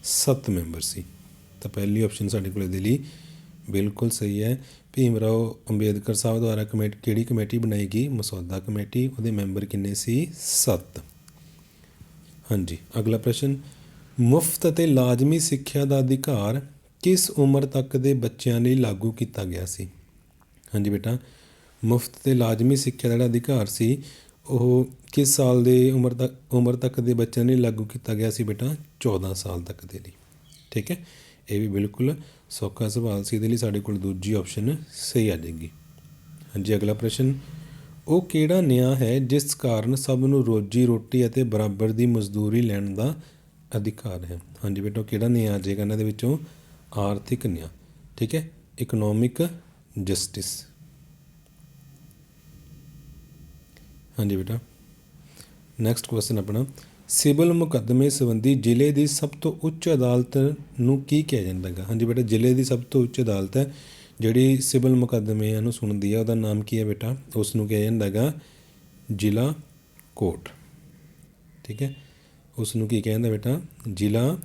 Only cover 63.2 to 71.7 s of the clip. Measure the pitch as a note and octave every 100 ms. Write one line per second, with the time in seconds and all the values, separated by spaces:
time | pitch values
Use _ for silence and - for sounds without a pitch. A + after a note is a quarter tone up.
63.2 | A2+ G2 F#2+ C3 C#3 - - - - -
64.2 | A2 A#2 C3 C3+ - C3 C3 B2+ B2 A#2
65.2 | G#2 G#2+ G#2+ A2 A#2 A#2 G#2 G#2 G2+ A2
66.2 | A2+ A2+ A2 G#2+ G#2+ A2+ G#2+ G2+ A2+ C3
67.2 | - A2+ G#2 A2 G#2+ G#2+ G#2+ A2+ G2+ G2+
68.2 | C#3 D#3 - - - - - - - G2+
69.2 | G#2+ G#2+ C3 D#3 - - _ - _ -
70.2 | F#2+ - - - - - - - - -
71.2 | - _ - - -